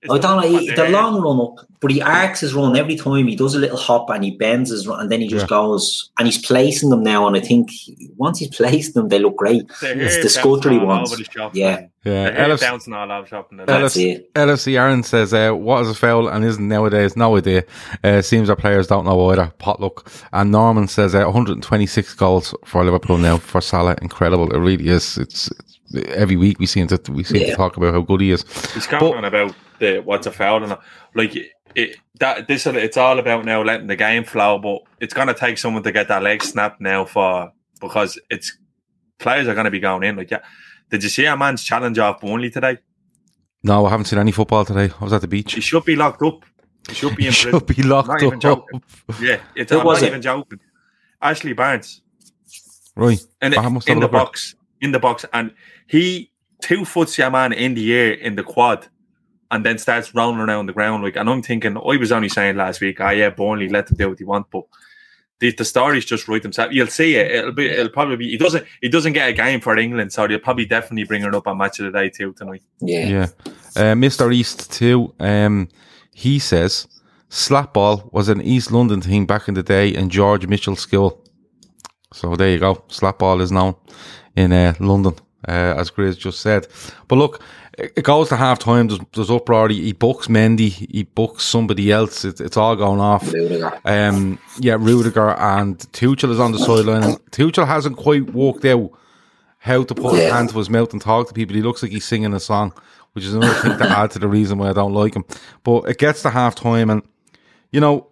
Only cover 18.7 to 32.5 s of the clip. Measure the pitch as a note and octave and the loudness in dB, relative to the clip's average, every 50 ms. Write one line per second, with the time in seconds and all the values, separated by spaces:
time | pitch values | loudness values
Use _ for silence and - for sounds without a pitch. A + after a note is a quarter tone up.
18.7 | G2+ G2 F#2 F2 G#2 G2 F2+ F#2+ F#2+ F2+ F2+ F#2 F#2 F#2 F2+ E2 - _ - G2+ | 2 2 2 2 0 0 2 2 2 4 4 4 4 4 2 0 -4 _ -4 -4
19.7 | - - G2+ F#2+ - - - - - - - - - F#2+ G2+ G2+ G2+ G#2+ A2+ A#2 | -4 -2 -4 -6 -8 -10 -20 -20 -20 -20 -20 -8 -2 0 2 4 4 4 4 4
20.7 | A2+ A2 G#2 F#2+ - - G#2 F#2+ F2 G2 G2+ E2+ F#2+ A#2+ B2 G2+ E2 A1+ - - | 4 2 0 0 0 0 0 2 4 2 2 4 2 2 0 0 -2 -6 -4 -2
21.7 | - G#2 G#2 F#2+ - - G2 - - - G2+ F#2 F#2 F#2 E2+ - - - _ - | 0 0 0 0 0 -2 -4 -4 -2 0 2 4 4 2 0 -2 -12 -14 _ -4
22.7 | - F2+ F2+ F2+ F2 F2+ - - F2+ E2+ F2 E2+ E2 E2+ - - - F#2 E2+ - | 0 2 2 2 2 0 2 2 2 4 4 4 2 2 0 -2 -2 -2 -2 0
23.7 | - F2 F2 F2+ F2 - - F2 - - F2+ F2 F2+ F2+ E2 D#2+ - D2 E2+ F#2 | 0 0 2 2 0 -2 -6 -10 -4 0 0 2 2 2 2 0 0 0 2 2
24.7 | F#2+ E2+ - E2 F2+ E2+ - - - - C2 - - - - - - _ - _ | 2 2 2 2 2 2 2 -2 -6 -8 -8 -8 -8 -10 -10 -10 -10 _ -20 _
25.7 | _ _ _ _ - - - - - F2 G#2 F#2 F#2+ F2+ F2+ G2+ G2 - F#2+ F#2 | _ _ _ _ -10 -8 -8 -6 -2 -2 0 2 2 4 4 2 2 0 -2 -2
26.7 | - G2+ F2+ D#2 F#2 E2+ - - C#2 C#2+ F2+ - A2+ G2+ - - - - F#2+ F2+ | 0 0 0 0 0 -4 -4 -6 -6 -6 -4 -2 0 0 0 0 0 -2 -2 -2
27.7 | - - F2 F2 E2+ F2 E2+ - G2 F#2+ G2 F#2+ F2+ E2+ - - - - - - | 0 0 0 2 2 0 0 2 0 2 2 2 2 0 -2 -8 -14 -12 -12 -10
28.7 | - A2+ - - - D3 D3+ E3 C#3+ A#2+ G#2 G2+ G2+ G#2 G#2 G2+ F#2 _ _ _ | -10 -10 -6 -4 0 2 2 2 0 -2 -4 -2 0 0 0 -2 -4 _ _ _
29.7 | _ _ A2+ G#2 F#2+ F#2+ F#2+ G2+ G2+ G2 - G#2 F#2+ - G2+ G2 G#2+ A2 G#2+ G#2 | _ _ 0 0 0 0 -2 -2 -4 -4 -4 -6 -4 -2 0 2 2 0 0 -4
30.7 | G2+ - _ - - - - _ _ A2+ A2+ G#2+ - D#2+ - - _ _ _ _ | -8 -10 _ -20 -20 -20 -20 _ _ -2 -2 -2 -4 -10 -14 -14 _ _ _ _
31.7 | - B2+ A#2 - - - _ _ _ _ C#3+ C3 B2 G#2+ A2 - | -4 -4 -4 -4 -6 -16 _ _ _ _ -2 -2 -2 -4 -2 -4